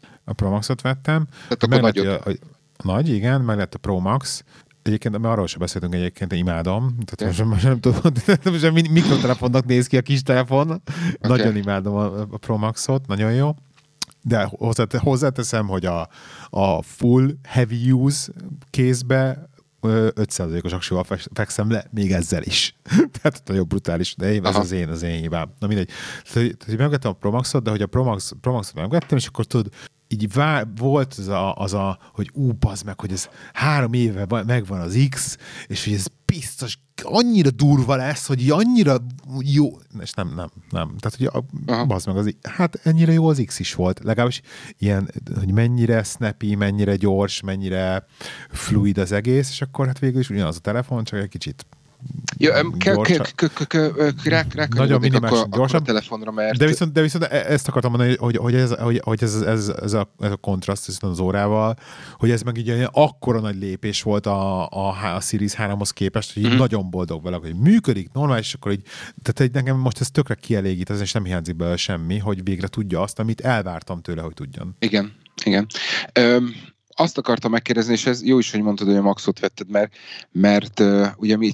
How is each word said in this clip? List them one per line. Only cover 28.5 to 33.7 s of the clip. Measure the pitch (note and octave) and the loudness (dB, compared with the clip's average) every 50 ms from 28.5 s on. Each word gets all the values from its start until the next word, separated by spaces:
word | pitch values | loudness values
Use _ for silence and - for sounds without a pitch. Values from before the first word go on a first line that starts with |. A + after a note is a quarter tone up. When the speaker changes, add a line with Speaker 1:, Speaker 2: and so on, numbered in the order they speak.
Speaker 1:
Maxot | B2+ A2+ G2 - - | -2 -2 -4 -6 -6
megvettem, | - F2+ G#2+ D#3 E3+ - - D3 B2+ | -6 -4 -2 -2 -2 0 0 0 0
és | - | 0
akkor | - - - A2 | -2 -4 -6 -4
tudod, | - - A#2+ G#2+ G2+ - - - - _ _ _ - | -2 0 -2 -2 -2 -6 -16 -20 -20 _ _ _ -8
így | A2 G#2 G#2+ G2+ | -6 -4 -4 -2
vá-, | F#2+ C#3 D3 D#3 D3+ C3+ G#2+ A2+ F#2+ | 0 0 2 2 2 0 -2 -4 -6
volt | A#2 B2 C3+ C#3 C#3+ C3 C3+ - - | -4 0 2 2 2 0 -2 -4 -8
az | F#2+ F#2+ | -6 -4
a, | G2 F#2 G2 G2 - | -2 -2 -2 -2 -2
az | - G2+ F#2+ G2+ | -4 -4 -2 -2
a, | G2+ G2 G2 F#2 - - - _ | -2 -2 -2 -4 -6 -10 -12 _
hogy | - G#2 - | -8 -8 -6
ú, | - D3 C#3 B2 | -4 -2 0 0
bazd | A2 - - A2 G2+ G#2 F#2+ | 0 2 0 -2 -2 -4 -10
meg, | G2+ F#2 - | -12 -10 -8
hogy | - F#2 | -8 -6
ez | F#2+ F2+ - - - - - - | -6 -6 -8 -10 -14 -20 -20 -14
három | - - C3 D3+ | -6 -2 0 0